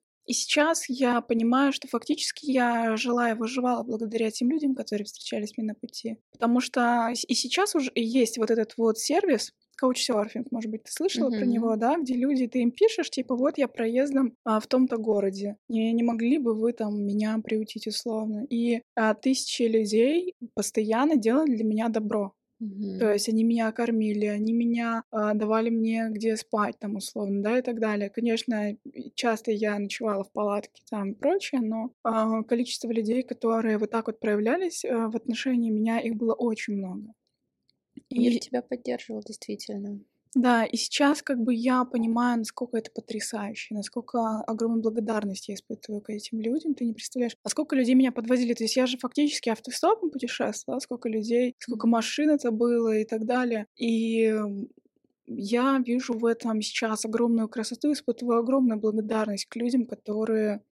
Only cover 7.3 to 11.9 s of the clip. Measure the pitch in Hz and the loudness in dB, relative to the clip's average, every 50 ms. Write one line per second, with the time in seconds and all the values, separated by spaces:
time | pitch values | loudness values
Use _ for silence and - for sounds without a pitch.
7.3 | 247 - - 240 - 349 392 403 - 330 269 254 - 247 226 226 233 262 233 220 | -2 -2 -2 0 0 2 2 2 2 0 0 0 0 -2 0 2 4 4 4 4
8.3 | - 240 220 214 226 226 220 220 - - 226 226 220 226 - - 285 392 403 370 | 2 0 0 2 2 2 0 0 -2 0 2 2 2 2 0 2 2 4 4 4
9.3 | 269 208 - - - _ _ _ _ - 269 254 254 - - - 240 208 208 214 | 2 2 0 -4 -12 _ _ _ _ 0 2 2 2 2 0 0 0 0 0 -2
10.3 | - 226 247 - - 233 220 214 214 220 - - - - 311 392 - - - 262 | -4 -8 -8 -6 -6 -6 -6 -6 -8 -8 -10 -10 -4 -2 -2 0 0 2 0 2
11.3 | 233 214 226 247 240 226 226 226 220 214 226 240 | 2 2 2 2 2 4 2 2 2 2 2 2